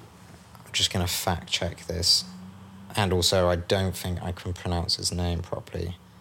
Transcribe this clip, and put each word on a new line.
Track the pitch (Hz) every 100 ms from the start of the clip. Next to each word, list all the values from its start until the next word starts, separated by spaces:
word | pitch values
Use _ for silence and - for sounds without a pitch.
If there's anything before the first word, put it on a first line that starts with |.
| - - - - - - -
I'm |
just | - -
gonna | 95 87
fact | - 95 85 -
check | - 87 - -
this, | 85 87 - - - - - - - - -
and | 95
also | 90 87 95 87
I | 87
don't | - 98 95 -
think | 92 87
I | 87
can | 90 92
pronounce | 90 90 87 87 -
his | 95
name | 87 87 85
properly. | 87 - - 87 87 - - -